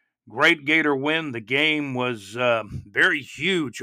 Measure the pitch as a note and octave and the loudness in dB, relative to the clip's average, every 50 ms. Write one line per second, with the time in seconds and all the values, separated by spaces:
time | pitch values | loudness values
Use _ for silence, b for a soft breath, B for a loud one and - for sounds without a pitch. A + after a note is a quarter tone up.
0 | b b b b _ - G2+ A#2+ D3+ E3 E3+ D3+ C#3 D3 D#3 D#3+ D3+ D3 C#3 C3 | b b b b _ -12 0 2 4 4 4 2 2 2 2 2 4 2 0 0
1 | C#3 D3+ D#3 E3 D#3+ C#3+ A#2 A#2 G#2+ G2+ C3 C#3 D3+ D#3 D3+ D3+ D3 C#3 B2+ B2 | 0 0 -2 -2 -2 -4 -8 -8 -6 -2 0 0 2 2 0 -2 -2 -4 -4 -2
2 | B2 B2 A#2+ G#2+ G2 F#2+ G#2+ B2 B2+ B2 A#2 A2+ G#2+ G2+ - - - G#2 G2 C#3 | -2 -2 -4 -6 -10 -12 -4 0 2 2 2 2 0 -6 -12 -14 -14 -4 0 2
3 | E3 F#3 E3 D3 B2+ - - - D3+ F#3 F#3+ E3+ D3 B2 - - | 4 4 2 0 -4 -8 -8 -4 -2 0 0 0 -2 -4 -6 -10